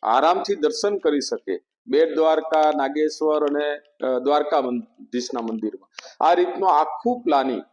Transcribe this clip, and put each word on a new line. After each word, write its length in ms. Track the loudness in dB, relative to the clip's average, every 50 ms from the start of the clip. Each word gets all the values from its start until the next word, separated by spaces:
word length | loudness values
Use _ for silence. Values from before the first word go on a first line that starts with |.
| 2
આરામથી 520 | 2 2 4 4 4 2 2 0 -4 -4
દર્શન 420 | 0 0 -2 -2 0 -2 -2 -2
કરી 240 | 0 0 0 0 0
શકે. 440 | -2 -4 -6 -8 _ -6 -6 -6 _ _ _ _ _
બેટ 280 | -2 2 2 2 2 2
દ્વારકા, 580 | 2 2 2 2 0 0 0 0 2 2 2 2
નાગેશ્વર 680 | 0 -2 -2 0 0 -2 -2 -2 -2 -2 0 0 2 0
અને, 320 | 0 0 -2 -2 -4 -4 -8 _ _ _ _ -4
અ, 120 | -2 -2 0
દ્વારકા 420 | 0 2 2 2 2 2 0 0
મંદિરના 840 | 0 0 -4 -4 -6 _ _ _ -20 -8 -6 -6 -6 -4 -8 -8 -6
મંદિરમાં 460 | -6 -6 -4 -6 -6 -8 -8 _ _ _ -20 -20 -20 -6 _
આ 140 | 2 2 4
રીતનું 360 | 4 2 -2 -2 -2 0 2
આખું 520 | 4 4 2 0 -2 -6 -4 -4 -4 -2 -2
પ્લાનિંગ 400 | 0 2 2 2 0 -2 -4 -6 _